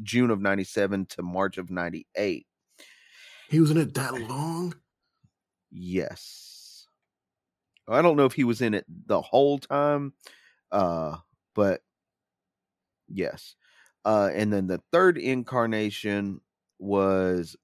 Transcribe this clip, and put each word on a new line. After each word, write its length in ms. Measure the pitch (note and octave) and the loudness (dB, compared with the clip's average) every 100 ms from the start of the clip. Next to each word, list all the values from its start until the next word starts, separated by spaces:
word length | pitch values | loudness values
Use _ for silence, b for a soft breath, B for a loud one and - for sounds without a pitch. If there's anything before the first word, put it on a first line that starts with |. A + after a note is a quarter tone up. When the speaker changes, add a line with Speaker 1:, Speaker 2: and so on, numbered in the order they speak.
Speaker 1:
June 280 | G#2 A#2 B2 | -2 2 2
of 100 | G#2 | 2
ninety-seven 680 | G2 G2 F#2 - G2 G2 F#2 | 0 -2 -2 -2 -2 -2 -6
to 160 | - | -8
March 360 | F2+ F2+ G2 F#2 | -6 -4 -4 -4
of 120 | F#2 | -8
ninety-eight. 760 | F2+ F2 E2+ - - G#2 D#2 - _ _ B B B B B B B B | -6 -6 -8 -10 -4 -4 -4 -10 _ _ B B B B B B B B
Speaker 2:
He 120 | D#3 | 4
was 100 | D#3 | 4
in 60 | D#3+ | 4
it 180 | D3 | 0
that 200 | C3+ C3 B2+ A2+ | -4 -6 -8 -8
long? 460 | C3 D#3+ E3 F3 - _ _ _ _ _ _ _ _ _ | -6 -6 -6 -8 -10 _ _ _ _ _ _ _ _ _
Speaker 1:
Yes. 1160 | F2+ F2+ F#2 D2+ F#2+ - - - - - - _ _ _ _ _ _ _ _ _ _ - | -14 -6 -4 -4 -8 -18 -20 -20 -20 -20 -20 _ _ _ _ _ _ _ _ _ _ -2
I 140 | B2 | 4
don't 140 | E3+ D3 | 4 6
know 100 | C3 | 4
if 60 | |
he 120 | D3 | 4
was 160 | A#2+ A#2 | 0 0
in 140 | A#2+ | 0
it 100 | G#2 - | -2 -4
the 320 | E2+ - F#2+ | -12 -2 -2
whole 380 | - B2+ C#3+ C#3+ | 2 4 4 2
time, 540 | - C#3+ D3 D3 C#3 - b b b b _ | -2 -2 0 0 -4 -12 b b b b _
uh, 460 | G2+ F2+ E2 D#2 D#2+ _ _ _ | -2 0 -2 -6 -8 _ _ _
but 280 | - G2 F2+ _ _ _ _ _ _ _ _ _ _ _ _ - | 0 0 0 _ _ _ _ _ _ _ _ _ _ _ _ -12
yes. 460 | F#2+ E2 - - - b b b _ | -8 -6 -8 -16 -20 b b b _
Uh, 260 | G#2 G#2+ G2 | 2 4 2
and 180 | D#2+ G#2+ | 0 0
then 140 | G#2 F#2 | 0 -2
the 160 | F2+ - | -4 0
third 240 | E3+ F#3 F3 | 4 4 4
incarnation 1200 | A#2 B2+ A#2 B2+ A#2 A2 G#2+ G2+ G#2+ G2+ G2+ F#2+ _ _ _ - | 0 -4 -2 -2 0 0 -2 -4 -4 -2 -4 -8 _ _ _ -12
was 800 | G2 G2+ G2 F#2+ F#2 F2+ E2 - | -2 2 4 2 2 0 -4 -12